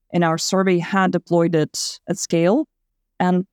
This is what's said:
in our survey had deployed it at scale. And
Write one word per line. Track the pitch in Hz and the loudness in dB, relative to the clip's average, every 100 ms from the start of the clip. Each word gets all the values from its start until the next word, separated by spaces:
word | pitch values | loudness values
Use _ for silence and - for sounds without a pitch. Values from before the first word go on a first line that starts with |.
| _ | _
in | 175 | 0
our | 170 160 | 0 0
survey | - 190 190 175 | -2 0 2 0
had | 170 196 185 | 0 0 0
deployed | 175 - 175 170 160 | 0 0 2 2 2
it | 151 - - - - | -2 -4 -10 -10 -8
at | 170 | -8
scale. | - 165 170 247 - _ _ _ _ - | -2 0 2 2 -2 _ _ _ _ -4
And | 180 180 190 | 0 0 -2